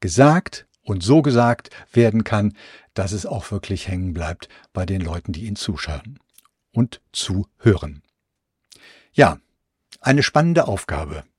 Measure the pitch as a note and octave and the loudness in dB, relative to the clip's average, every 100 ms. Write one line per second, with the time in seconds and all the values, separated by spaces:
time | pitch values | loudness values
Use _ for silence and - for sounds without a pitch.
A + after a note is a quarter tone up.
0 | G2 E2+ C#3 E3 - - - _ - G2 | -4 4 6 6 -2 -14 -20 _ -8 -6
1 | F2 D3+ D3 A#2+ A#2+ A#2+ - - - - | 4 4 6 2 2 0 -6 -20 -4 2
2 | A#2 A2 G#2+ G#2+ G#2 - - - _ - | 4 4 0 0 0 -4 -20 -20 _ -6
3 | F#2+ G2+ - G#2+ - G2+ - F#2+ - F#2 | -6 -6 -6 -8 -6 -8 -6 -8 -6 -6
4 | F#2 D#2+ D#2+ E2+ - - _ - F2+ F#2+ | -6 -6 -8 -8 -14 -20 _ -8 -4 -4
5 | E2+ F2 - E2+ A2 G2+ - F2 - C#2+ | -4 -6 -8 -10 -8 -8 -6 -6 -6 -10
6 | - C#3 _ _ _ _ _ - A#2+ - | -10 -20 _ _ _ _ _ -2 -2 -2
7 | _ - - F#2 G#2 _ A#2+ F#2 D2+ C#2+ | _ -10 -6 -4 -6 _ 2 2 -2 -14
8 | _ _ _ _ _ _ _ - - - | _ _ _ _ _ _ _ -20 -20 -20
9 | _ - C#3+ - _ _ _ _ _ - | _ 4 4 4 _ _ _ _ _ -10
10 | - C#3 - D#3 E3 E3+ D3+ G2 - C#2 | 0 2 2 2 2 2 0 -2 -6 -8
11 | C#2+ D2+ - | -6 -12 -14